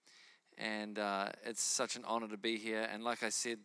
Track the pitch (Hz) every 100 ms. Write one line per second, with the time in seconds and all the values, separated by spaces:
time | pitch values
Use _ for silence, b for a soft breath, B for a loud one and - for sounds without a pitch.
0 | b b b b _ - 110 107 107 104
1 | 104 98 101 - 113 110 - - 120 120
2 | - 113 110 104 113 113 110 110 110 107
3 | 120 117 110 - 120 113